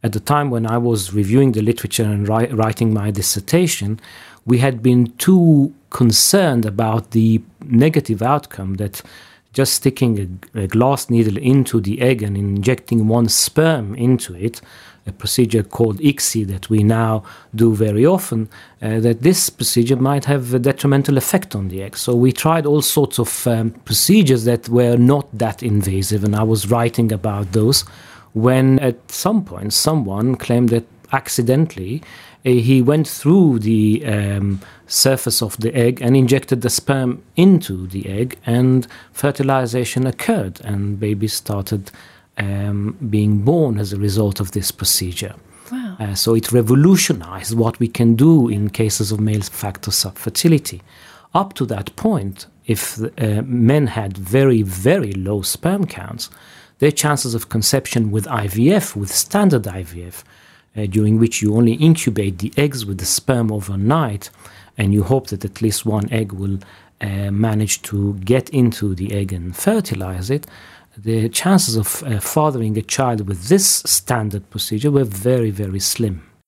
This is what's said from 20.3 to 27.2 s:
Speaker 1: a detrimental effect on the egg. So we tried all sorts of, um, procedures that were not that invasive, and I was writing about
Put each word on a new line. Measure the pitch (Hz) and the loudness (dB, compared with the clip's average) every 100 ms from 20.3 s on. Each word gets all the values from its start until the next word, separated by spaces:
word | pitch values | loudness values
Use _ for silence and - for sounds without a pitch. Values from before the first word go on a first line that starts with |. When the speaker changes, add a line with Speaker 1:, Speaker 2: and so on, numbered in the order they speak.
| 143 123 | -2 0
Speaker 1:
a | 127 | 0
detrimental | 123 131 139 139 139 139 | 0 0 2 2 2 0
effect | - 190 190 104 | 0 -2 -2 -6
on | 95 | -6
the | 92 | -8
egg. | 98 - | -10 -8
So | - | -2
we | 120 127 | 2 2
tried | 123 156 165 | 2 0 0
all | 147 147 | 2 0
sorts | - - 139 - | 0 0 0 -2
of, | 113 - - | -4 -2 -2
um, | 117 113 113 | 0 -2 -6
procedures | - 110 - 208 160 131 | -4 -2 4 4 6 2
that | 113 117 117 | 2 -2 0
were | 120 123 120 | 2 4 4
not | 120 143 139 107 | 4 4 0 -4
that | 117 101 | -4 -4
invasive, | 123 104 101 95 95 104 | -2 0 0 -2 -2 -2
and | 104 107 | 0 0
I | |
was | 110 110 98 | 2 0 0
writing | 117 117 - 113 | 0 0 0 -2
about | 107 | 0